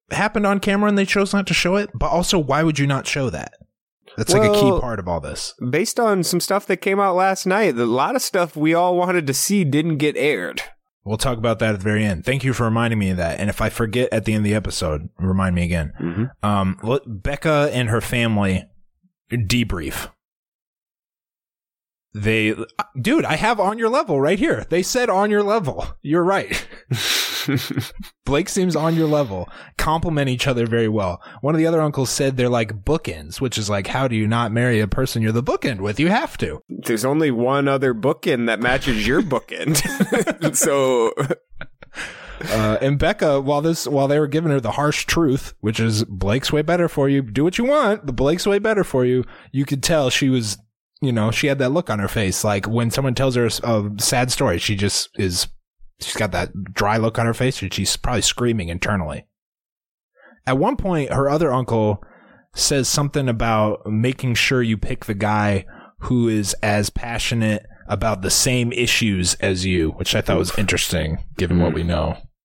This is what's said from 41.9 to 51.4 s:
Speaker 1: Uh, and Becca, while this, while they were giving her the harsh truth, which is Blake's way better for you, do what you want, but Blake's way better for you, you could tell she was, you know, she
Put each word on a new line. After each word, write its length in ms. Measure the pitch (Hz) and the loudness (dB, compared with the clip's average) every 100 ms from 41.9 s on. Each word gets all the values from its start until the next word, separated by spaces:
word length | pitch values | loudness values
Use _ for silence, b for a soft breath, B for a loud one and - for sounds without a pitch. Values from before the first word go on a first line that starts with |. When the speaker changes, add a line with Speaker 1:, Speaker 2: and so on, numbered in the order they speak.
| B B B B B B | B B B B B B
Speaker 1:
Uh, 280 | 110 107 110 | 0 0 2
and 160 | 135 143 | 0 2
Becca, 420 | 156 214 170 139 | 0 2 2 2
while 200 | 135 147 | 2 0
this, 240 | 160 165 - | 0 -2 0
while 220 | 139 139 | 0 2
they 100 | 147 | 2
were 80 | 147 | 2
giving 240 | 151 165 | 0 2
her 80 | 139 | 0
the 120 | 113 | 0
harsh 320 | - 147 - - | 0 0 0 0
truth, 480 | 165 156 135 - - | 2 2 2 -4 -4
which 200 | 107 110 | -4 0
is 240 | 113 107 | 0 0
Blake's 480 | 113 95 95 123 - | -2 -2 0 0 0
way 100 | 151 | 0
better 260 | 156 175 165 | 2 2 2
for 200 | - 139 | 2 2
you, 140 | 139 | 2
do 220 | 123 104 | 0 0
what 120 | 160 180 | 2 2
you 60 | |
want, 400 | 247 302 233 - 147 | 2 4 4 0 -4
but 100 | 127 | 0
Blake's 300 | 139 175 208 | 2 2 2
way 120 | 202 | 2
better 260 | 214 208 | 2 0
for 200 | 175 131 | 2 2
you, 200 | 127 127 - B B | 2 0 -2 B B
you 120 | 131 | -4
could 180 | 139 139 | -2 -2
tell 280 | - 160 127 | 2 2 2
she 180 | - 139 | 2 2
was, 300 | 127 110 95 _ _ _ _ | 2 -2 -8 _ _ _ _
you 120 | 139 | 0
know, 180 | 117 107 | 2 2
she 160 | 110 | 2